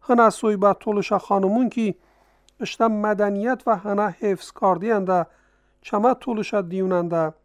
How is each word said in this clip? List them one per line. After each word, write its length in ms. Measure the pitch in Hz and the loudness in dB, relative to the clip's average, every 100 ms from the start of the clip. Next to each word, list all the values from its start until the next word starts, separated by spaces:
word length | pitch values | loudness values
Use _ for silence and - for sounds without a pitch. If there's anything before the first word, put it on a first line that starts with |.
هنه 280 | - 240 226 | 2 4 4
سوی 280 | - 220 208 | 4 -2 2
به 160 | 202 | 2
طولش 400 | 196 - 208 196 | 2 -2 -4 0
خانمون 560 | 202 - 202 190 226 247 | -2 0 0 2 0 0
که 260 | - 220 - _ _ _ _ _ _ | 0 -2 -4 _ _ _ _ _ _
اشته 260 | 226 - 226 | -12 -2 0
مدنیت 760 | 214 214 202 202 202 220 254 - | 0 -2 0 0 -2 -2 -4 -2
و 80 | 208 | -2
هنه 400 | 208 202 208 - | 0 -2 -2 -2
حفظ 320 | 214 185 - - | -4 -4 -6 -2
کردی 300 | 202 170 208 | 0 0 0
انده، 340 | 214 185 180 165 _ _ _ _ _ | -2 2 0 -2 _ _ _ _ _
چما 320 | - 208 233 | -6 0 2
طولش 400 | 254 - 220 208 | 0 -4 -6 -2
دیوننده 800 | 214 175 185 185 180 175 165 156 156 | -2 -2 -4 0 0 0 -2 -2 -6